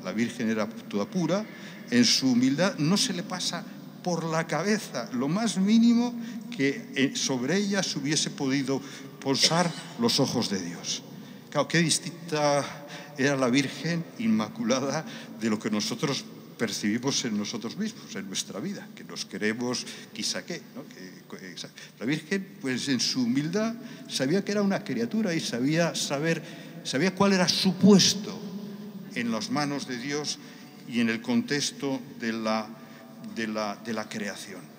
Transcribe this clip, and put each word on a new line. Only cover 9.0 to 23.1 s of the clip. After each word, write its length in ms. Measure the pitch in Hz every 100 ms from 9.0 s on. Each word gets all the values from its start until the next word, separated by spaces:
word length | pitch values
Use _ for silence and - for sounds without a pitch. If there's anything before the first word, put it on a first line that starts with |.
| - -
posar 500 | 135 131 - 160 175 - - -
los 220 | 117 -
ojos 280 | 127 123 107
de 140 | 95
Dios. 380 | 87 85 - - - - - - -
Claro, 180 | 147 139
qué 100 | 160
distinta 840 | 165 - - - - 151 147 143 139 - - - - -
era 180 | 135 139
la 120 | 131
Virgen 560 | 127 131 - 165 170 165 -
Inmaculada 840 | 113 110 107 - 117 131 139 143 160 - - -
de 100 | 113
lo 80 | 107
que 100 | 120
nosotros 560 | 107 104 - 156 131 - - - -
percibimos 680 | 113 98 104 107 135 135
en 120 | 127 104
nosotros 400 | 104 117 110 101
mismos, 380 | 214 - -
en 120 | 107 95
nuestra 320 | 95 - 92
vida, 280 | 156 147 95
que 100 | -
nos 220 | - 87 -
queremos 580 | 98 104 110 123 123 - - -
quizá 300 | - - -
qué, 180 | - 165 -
¿no? 100 | 117 -
Que, 480 | - 92 90 - 98
que, 160 | 92 82 - - - -
la 80 | 104
Virgen, 500 | 156 - 196 190 -
pues, 280 | 131 123 117
en 120 | 127
su 240 | -